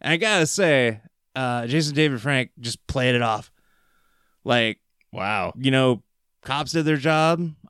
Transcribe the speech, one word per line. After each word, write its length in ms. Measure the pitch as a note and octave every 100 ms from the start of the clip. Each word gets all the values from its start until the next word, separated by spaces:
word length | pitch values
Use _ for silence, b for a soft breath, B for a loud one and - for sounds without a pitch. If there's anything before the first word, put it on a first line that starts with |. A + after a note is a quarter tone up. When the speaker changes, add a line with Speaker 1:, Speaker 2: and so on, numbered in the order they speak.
Speaker 1:
And 120 | -
I 40 | E3
gotta 300 | A3 G3 D#3+
say, 520 | - F3 C#3 A#2+ A2 - _ _ C3
uh, 300 | B2+ A#2+ A#2
Jason 260 | D#3 D3+
David 260 | C#3+ D#3 B2
Frank 300 | C3+ C3+ A#2+ -
just 260 | A#2 - -
played 260 | C3+ B2+
it 80 | A#2+
off. 300 | A#2 G#2+ - _ _ _ _ _ _ _ _ _
Like, 360 | C#3 A#2+ A2+ - _ _ _
Speaker 2:
Wow. 400 | - G2 G#2 F2 -
Speaker 1:
you 140 | C3+
know, 320 | C3 C3 A#2+ _ _ _ _
cops 300 | - C#3 C#3
did 120 | E3
their 120 | D#3 D3+
job. 560 | D3+ D#3 D#3+ E3+ E3+ D3+